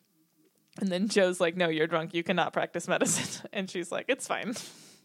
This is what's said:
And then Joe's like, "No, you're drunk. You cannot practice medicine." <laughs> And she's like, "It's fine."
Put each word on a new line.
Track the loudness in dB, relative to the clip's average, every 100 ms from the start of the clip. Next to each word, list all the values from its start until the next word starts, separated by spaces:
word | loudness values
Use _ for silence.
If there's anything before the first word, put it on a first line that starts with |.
| _ _ _ _ _ _ _ -4
And | -2
then | 0 2
Joe's | 4 4 4
like, | 0 2
"No, | 2
you're | 2 2
drunk. | 2 0
You | -4
cannot | 0 2 2
practice | 0 -2 -4 0
medicine." | 0 2 0 -2 -8 -10
<laughs> |
And | -6 -6
she's | -6 -6
like, | -6 -2
"It's | -2 0
fine." | -4 -2 -8 -10 -16 -20 -20